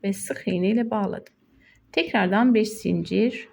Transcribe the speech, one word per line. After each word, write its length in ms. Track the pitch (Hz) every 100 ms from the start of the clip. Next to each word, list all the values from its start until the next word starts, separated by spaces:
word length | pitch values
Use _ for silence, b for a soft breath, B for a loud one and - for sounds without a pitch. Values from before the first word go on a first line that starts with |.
Ve 80 | 196
sık 300 | 196 - - -
iğne 240 | 180 185
ile 200 | 226 226
bağladım. 440 | 220 196 - - _ _ b b b _
Tekrardan 600 | - - 233 185 196 247
beş 140 | 226 214
zincir. 800 | 214 180 175 170 185 226 - -